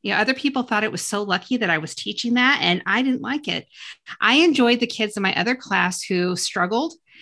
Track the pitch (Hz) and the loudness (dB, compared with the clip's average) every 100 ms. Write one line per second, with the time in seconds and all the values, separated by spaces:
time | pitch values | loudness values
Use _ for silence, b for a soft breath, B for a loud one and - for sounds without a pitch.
0 | 202 190 220 262 285 262 254 214 214 180 | 0 0 0 0 -2 -2 -2 -2 -2 -4
1 | - 202 202 180 - 247 196 160 156 - | -4 -4 -2 -2 -2 -2 0 0 -2 -10
2 | 208 208 240 240 254 285 175 180 - 208 | -8 -6 0 2 4 2 2 0 0 0
3 | 262 254 247 294 294 170 - B B B | 0 -2 -4 -6 -4 -8 -8 B B B
4 | B B 214 277 349 262 240 240 240 - | B B 4 6 6 6 4 4 0 -2
5 | 220 214 196 - 202 254 - 190 180 185 | -4 -2 -2 0 0 -2 -2 0 0 -2
6 | - 180 180 175 - 196 180 226 330 - | -2 0 0 -2 -4 -2 0 0 -2 -8
7 | _ B | _ B